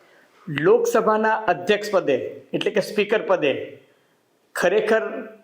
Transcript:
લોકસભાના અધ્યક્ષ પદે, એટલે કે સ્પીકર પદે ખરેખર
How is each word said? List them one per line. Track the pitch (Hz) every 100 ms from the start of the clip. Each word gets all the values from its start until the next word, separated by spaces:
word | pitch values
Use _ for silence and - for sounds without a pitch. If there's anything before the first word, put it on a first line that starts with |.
| _ _ _ _ -
લોકસભાના | 143 160 240 233 233 202 214 220
અધ્યક્ષ | 220 - 180 180 208 208
પદે, | 190 147 127 - - -
એટલે | 156 202
કે | 196
સ્પીકર | - 208 202 220
પદે | - 180 147 - - - _ _ _ _ _ _ _ -
ખરેખર | 175 208 214 220 208 262 - -